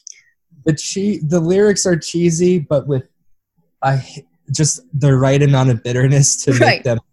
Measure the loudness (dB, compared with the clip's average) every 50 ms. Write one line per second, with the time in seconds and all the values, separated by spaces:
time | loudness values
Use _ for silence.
0 | _ -20 -20 _ _ _ _ _ _ _ _ -8 -4 -4 -2 -2 -4 -8 -6 -4
1 | -4 -4 -4 -4 -4 -2 -2 0 0 0 2 2 2 2 2 0 0 -2 -2 -2
2 | -4 -4 -4 0 0 0 0 2 2 2 2 0 0 -2 -2 -2 -2 -2 -4 -4
3 | -4 _ _ _ _ _ _ _ _ _ _ _ _ _ _ _ -4 -2 -2 -2
4 | -4 -8 -14 -20 -20 _ _ _ _ -8 -4 -2 -2 -2 -2 -6 -10 _ -4 0
5 | 2 2 2 4 2 2 2 2 4 4 2 2 2 2 0 0 -2 -4 -2 0
6 | 2 2 4 2 2 2 0 -2 -2 0 2 2 4 2 2 0 -2 -4 -4 -4
7 | -6 _